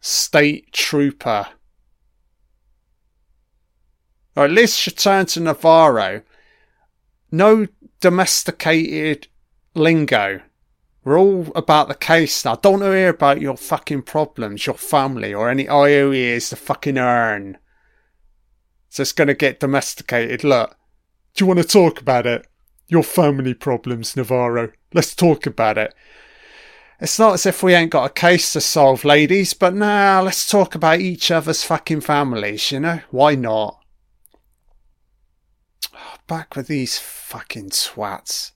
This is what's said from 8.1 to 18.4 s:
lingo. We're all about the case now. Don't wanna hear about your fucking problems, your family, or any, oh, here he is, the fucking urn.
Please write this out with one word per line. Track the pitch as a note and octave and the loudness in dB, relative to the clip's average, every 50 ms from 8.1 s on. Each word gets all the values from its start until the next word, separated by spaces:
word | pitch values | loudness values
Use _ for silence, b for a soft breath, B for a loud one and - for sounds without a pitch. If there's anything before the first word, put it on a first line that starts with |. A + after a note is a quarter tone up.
| F3 F#3 F#3+ - - - - - - _ - E3 D#3+ E3 E3 D3+ D3 D#3 D3+ D#3 D3+ C#3+ - - _ _ _ _ _ _ _ _ _ | 2 2 0 0 0 -4 -4 -6 -10 _ -2 0 0 0 0 -2 -4 -4 -4 -4 -4 -6 -8 -20 _ _ _ _ _ _ _ _ _
lingo. | E3 D#3 E3 E3 D#3+ D3+ C#3 C3 A2+ G2+ G2 G2 F#2 - _ _ _ _ _ _ _ _ _ _ _ _ | 0 2 2 4 2 2 2 0 0 0 0 -4 -8 -12 _ _ _ _ _ _ _ _ _ _ _ _
We're | B2+ C#3 E3+ | 0 4 4
all | F#3+ G3+ G3 F#3 E3+ D#3 - | 4 4 4 0 -4 -6 -6
about | E3+ D#3 - D#3 D3+ C#3+ C3 | -8 0 2 4 4 4 0
the | C#3 | -4
case | - - - E3 E3 E3 D3 - - - | -8 -2 2 2 2 2 0 -2 -4 -4
now. | C3+ A2+ | -4 -4
Don't | - - G3+ G3 G3 | 2 2 2 2 4
wanna | G3 G3 F#3+ | 0 0 0
hear | F#3+ F#3+ F3+ | 2 2 0
about | E3 - - C#3 C#3 C#3 | 0 2 2 2 2 2
your | D3 C#3 C3 | -2 -6 -6
fucking | A#2+ - - E3 C#3+ - - D#3 C#3 B2 | -8 -6 -6 -6 -6 -4 -6 -8 -8 -8
problems, | - - D3+ D#3 D3 _ - A#2 G#2+ G2+ G#2 - | -6 -4 -4 -4 -4 _ -10 -10 -10 -8 -8 -8
your | - B2 | -8 -8
family, | - - - - D3 C3+ C3+ C3+ A#2+ G#2 G#2 G2+ | -8 -8 -2 0 0 0 0 -4 -6 -8 -8 -4
or | G2+ A2 A#2+ | -4 -2 -2
any, | B2+ C3+ C3+ - | -2 -2 -2 0
oh, | C#3+ D3 C#3+ | 2 4 4
here | C#3+ C#3+ C#3+ C#3 C#3 C#3 | 6 4 4 4 2 0
he | C3 B2 | 0 0
is, | A#2+ A#2+ A#2+ A#2+ - | -2 -2 -4 -4 -8
the | - | -12
fucking | - - - C3+ - - D3 C3+ C3 | -14 -8 -8 -8 -6 -4 -4 -2 0
urn. | B2 B2 A#2+ A#2+ A#2 A2+ G#2 G2+ G2+ G2 F#2 - _ _ _ _ _ _ _ _ _ _ _ _ _ _ _ _ | 0 2 2 2 0 0 -2 -6 -8 -14 -18 -20 _ _ _ _ _ _ _ _ _ _ _ _ _ _ _ _